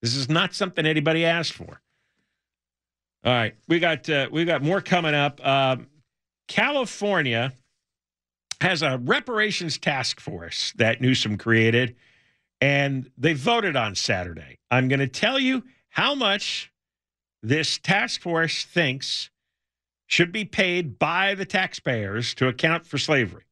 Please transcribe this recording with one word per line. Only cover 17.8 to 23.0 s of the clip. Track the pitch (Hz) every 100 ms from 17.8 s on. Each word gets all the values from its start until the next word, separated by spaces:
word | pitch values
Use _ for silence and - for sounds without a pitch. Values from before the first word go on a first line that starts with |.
| - 196 240 -
force | 175 165 160 -
thinks | - - 156 131 - - - _ _ _ _ _ _ _ _
should | - 170
be | 202
paid | 208 - 185 175 170 110
by | 151 170 196
the | 196
taxpayers | 190 190 185 - - 120 101 107 120
to | - 131
account | - 160 165 -
for |
slavery. | 143